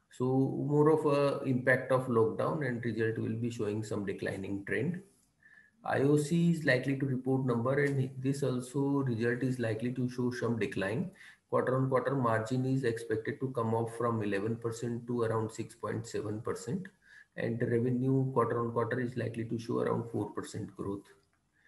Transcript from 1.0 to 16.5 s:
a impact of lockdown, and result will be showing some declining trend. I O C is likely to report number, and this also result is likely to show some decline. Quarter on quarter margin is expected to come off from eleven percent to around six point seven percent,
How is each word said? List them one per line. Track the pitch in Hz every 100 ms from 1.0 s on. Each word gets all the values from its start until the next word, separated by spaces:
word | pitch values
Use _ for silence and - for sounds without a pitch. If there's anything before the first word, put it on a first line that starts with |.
| 151
a | 143 143 135
impact | 135 123 131 127 -
of | 127 127
lockdown, | 113 104 - 127 160 131
and | 120
result | 120 110 113 110
will | 110 113
be | 117
showing | 117 104 107
some | 110 104
declining | 98 95 98 98 95 98
trend. | 101 98 - 180 - _ _ _ - - _ _
I | 107 117
O | 139 147
C | 147 170 170
is | 156
likely | 135 127 139 135
to | 135
report | 127 135 131 127
number, | 117 127 139
and | 143 135 131 131
this | 135 135
also | 131 127 123 143
result | 139 139 131 110 117 123
is | 131 127
likely | 113 107 123
to | 123 123
show | - 123
some | 123 117 113
decline. | 98 101 95 120 202 - - - _
Quarter | 123 120 131
on | 135
quarter | 127 127
margin | 139 117 110 110 127 131
is | 135
expected | 120 113 - 110 - 107
to | 131
come | 127 113
off | 113 117 -
from | 120 113
eleven | 104 98 110 113
percent | 117 113 120 117 120
to | 120
around | 113 113 110
six | - 110
point | - 104 110 -
seven | 104 113 107
percent, | -